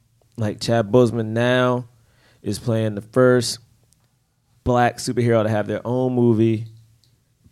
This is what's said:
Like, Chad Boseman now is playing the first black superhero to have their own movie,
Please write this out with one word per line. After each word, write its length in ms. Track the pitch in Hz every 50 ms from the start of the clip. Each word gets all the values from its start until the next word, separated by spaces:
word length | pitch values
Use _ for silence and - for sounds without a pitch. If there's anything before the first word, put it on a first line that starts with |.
| _ _ _ _ _ _ _
Like, 240 | - 113 107 - -
Chad 300 | - - 117 117 110 98
Boseman 360 | 107 127 123 113 110 117 110
now 600 | 107 110 117 120 123 123 127 127 123 123 123 123 117 _ _ _ _ _ _ _ _ _ _ -
is 160 | - 104 -
playing 360 | - 123 113 110 110 110 104
the 60 | 101 101
first 560 | - - 127 127 127 123 123 113 - - - _ _ _ _ _ _ _ _ _ _ _ _ _ _ _ _ _ _ _ _ -
black 320 | 127 123 123 123 120 - -
superhero 440 | - - 120 120 117 120 113 113 104
to 60 | 107
have 180 | 110 104 104
their 140 | 104 104 98 -
own 260 | 113 123 127 127 127 127
movie, 520 | 123 120 120 113 107 113 113 110 107 113 - - - _ _ _ _ _ _ _ _ _ _ _ _ _ _